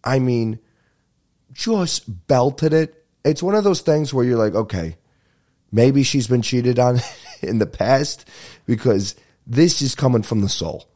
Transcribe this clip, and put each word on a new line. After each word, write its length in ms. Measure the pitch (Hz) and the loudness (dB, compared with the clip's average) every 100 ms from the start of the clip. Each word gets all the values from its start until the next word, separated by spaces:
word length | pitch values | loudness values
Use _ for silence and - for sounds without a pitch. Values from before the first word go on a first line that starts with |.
I 160 | 120 135 | 0 0
mean, 400 | 127 120 113 110 _ _ _ _ _ _ _ _ _ | 0 0 -2 -6 _ _ _ _ _ _ _ _ _
just 720 | - 226 214 175 - - 90 - | -10 -2 -2 -2 -4 -8 -14 0
belted 440 | 131 131 131 156 | 2 2 0 2
it. 320 | 160 156 _ _ _ | 2 0 _ _ _
It's 180 | - 156 | -2 0
one 140 | 175 208 | 0 0
of 80 | |
those 160 | 202 175 | 2 0
things 340 | - 151 143 | 0 0 0
where 100 | 135 | 0
you're 140 | 123 120 | 0 2
like, 160 | 107 | 0
"Okay, 420 | 98 107 92 82 82 _ _ _ _ _ _ _ | 0 -4 -6 -6 -10 _ _ _ _ _ _ _
maybe 320 | 113 123 139 | 4 4 4
she's 240 | 131 143 110 | 2 0 0
been 140 | 123 | -2
cheated 360 | 110 123 123 120 | 0 0 0 2
on 220 | 123 123 - - | 2 2 -4 -16
<laughs> 220 | - - | -20 -12
in 160 | - 110 | -4 -2
the 80 | 107 | -2
past 640 | - 107 135 147 - - - - - - | -2 0 2 0 -8 -18 -20 -20 -16 -4
because 500 | 113 127 101 98 - _ _ - | 0 2 0 -2 -10 _ _ -4
this 360 | 120 170 - | 2 2 2
is 140 | 135 - | -4 0
coming 260 | 135 120 | 0 0
from 180 | 107 110 | 0 -2
the 80 | 98 | -2
soul." 400 | - 82 71 - | -4 -6 -10 -16